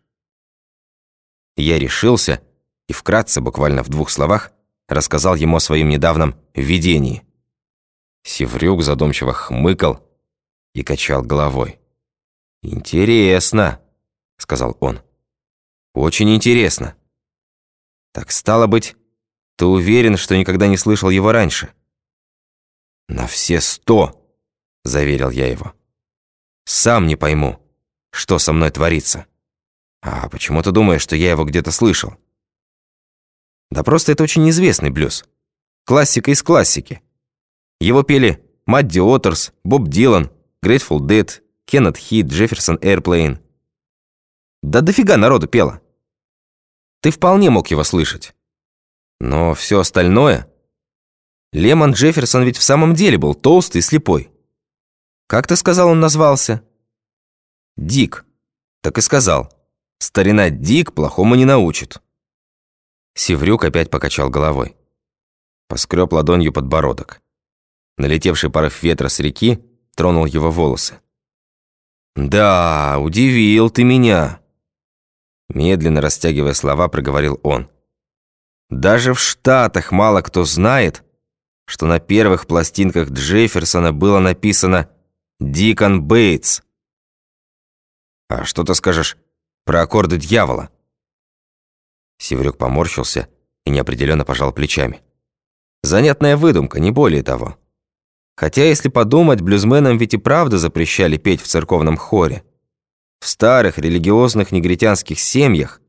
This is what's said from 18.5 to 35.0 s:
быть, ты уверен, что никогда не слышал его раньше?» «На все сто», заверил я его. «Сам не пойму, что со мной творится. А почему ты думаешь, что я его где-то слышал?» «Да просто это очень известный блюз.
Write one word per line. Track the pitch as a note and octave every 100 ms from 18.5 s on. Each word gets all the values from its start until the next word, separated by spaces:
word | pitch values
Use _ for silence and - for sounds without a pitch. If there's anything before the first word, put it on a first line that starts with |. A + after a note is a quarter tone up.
| A2 A2+
быть, | A2+ - - _ _ _ _ _ -
ты | F2
уверен, | F#2+ F2 A#2 A#2 G2
что | - F#2
никогда | F2+ F#2 G2+
не | F#2+
слышал | - G#2 F#2+
его | F#2+ G2+
раньше?» | A2+ F2+ - - _ _ _ _ _ _ _ _ _ _ _ _ _ -
«На | B1+ B1
все | - - E2+
сто», | - - - A2 D2 - _ _ _ _ _ _
заверил | B1+ C2+ C#2+ C#2 C2
я | B1 B1+
его. | B1 - - _ _ _ _ _ _ _ _ -
«Сам | - A2+ A#2 E2+
не | D2+
пойму, | D2+ D2+ C#2+ - _ _ _ _ _
что | - - F2+
со | D#2
мной | D#2+ D#2+
творится. | C#2+ E2 E2 - - - _ _ _ _ _ _ _
А | - C2 -
почему | - - D2+
ты | F2+
думаешь, | F#2+ G#2+ D#2+
что | - D#2
я | F2
его | D#2 D2
где-то | D#2+ D#2+
слышал?» | - A#2 F2 - - _ _ _ _ _ _ _ _ _ _ _ _ _ _ _
«Да | -
просто | D#2 D#3 D#3+
это | D3
очень | D#3 - D#3
известный | E3 F#3 G2 D2
блюз. | C2+